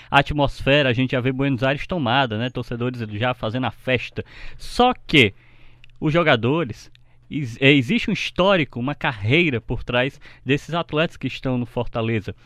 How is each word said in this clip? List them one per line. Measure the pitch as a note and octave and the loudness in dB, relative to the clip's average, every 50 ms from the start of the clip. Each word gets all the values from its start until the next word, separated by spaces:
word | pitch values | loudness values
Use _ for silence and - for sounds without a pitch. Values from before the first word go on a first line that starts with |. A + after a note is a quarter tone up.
| - - | -6 0
A | - C#3 | 2 2
atmosfera, | C#3+ - D3+ D3 C#3+ B2 - - - C3+ C#3 D3 C#3+ C3 | 2 2 0 0 0 0 -2 -2 0 2 2 4 4 2
a | A#2+ | 2
gente | B2 C3 B2+ | 0 0 0
já | - C3 | 0 -2
vê | A#2 C3 | -2 -2
Buenos | C3+ C3 C#3 C#3 C#3 A2 C3 | -2 -2 -2 -2 -2 0 0
Aires | C3 C#3+ C#3+ - - | -2 -2 -2 -4 -6
tomada, | F#3+ F3+ C#3+ A2+ A#2+ C#3 C#3 B2 G#2+ G#2+ | -4 -4 -2 0 2 2 0 0 -2 -4
né? | A#2+ B2+ | -6 -6
Torcedores | - B2+ A#2+ - B2+ A#2 A#2+ B2+ B2+ A#2+ | -6 -8 -8 -8 -6 -6 -4 -6 -6 -6
já | A#2 G#2+ G#2+ G2+ A#2 B2+ B2+ | -8 -8 -6 -4 -2 -2 -2
fazendo | - - A2 G#2 B2+ B2+ B2 | -2 -4 -6 -4 -4 -4 -4
a | |
festa. | - - - C3 B2+ A#2 - - - - - - - - - - - - | -6 -6 -4 -2 -2 -2 -2 -6 -10 -12 -12 -12 -12 -14 -12 -12 -12 -12
Só | - - - - A#3+ B3+ A#3+ | -12 -6 0 2 2 2 2
que | - - - - D3+ A#2+ G2 - - - - - - - - - - - - - - | 0 -2 4 6 6 6 6 4 -2 -18 -20 -20 -20 -20 -20 -20 -20 -20 -20 -12 -6
os | - D#3+ | -4 0
jogadores, | C#3+ E3+ E3+ D#3 C#3 A2+ G#2+ A#2+ C#3+ E3+ D#3+ A#2 - - - - - - - - _ - _ - | 2 2 4 4 4 4 2 0 0 0 -2 -4 -8 -12 -16 -20 -20 -20 -20 -20 _ -20 _ -10
ex-, | - D3 D3 A#2 A2+ - | -8 -8 -8 -8 -2 4
é, | C3+ C3+ | 6 6
existe | D3+ C#3+ A#2+ A#2+ G#3+ A#3+ - - | 6 6 6 2 0 -2 0 -2
um | G3 | -4
histórico, | - - - - - F3+ G3 G3+ F3+ D3 - - - | -4 -4 -4 -2 0 2 4 4 2 0 -2 -4 -6
uma | - C#3 D3 | -6 -6 -6
carreira | - - D#3 B2 G#2 G2 G#2+ C3 E3+ F3 D#3+ B2+ A2 | -4 -4 -6 -4 -4 0 2 4 4 4 2 0 -2
por | - - B2+ - | -4 -4 -8 -6
trás | - - B2 B2 B2+ C#3 - - - - - - - | -4 -2 0 0 0 0 -4 -10 -18 -20 -20 -8 -2
desses | B2 C#3 D3 - - D3+ | 0 0 0 -2 -4 -4
atletas | E3+ E3 - D3 D3+ E3 E3+ - | -4 -4 -2 -2 -2 -2 -2 -2
que | - - C3 | -6 -8 -8
estão | - - - C3+ B2+ B2 | -8 -6 -4 -4 -2 -2
no | A#2+ | -4
Fortaleza. | - - B2+ A2+ - - A#2+ A2+ A2+ A#2 A2 - - - - - | -4 -4 -6 -6 -4 -4 -4 -2 -2 -2 -2 -4 -6 -12 -14 -16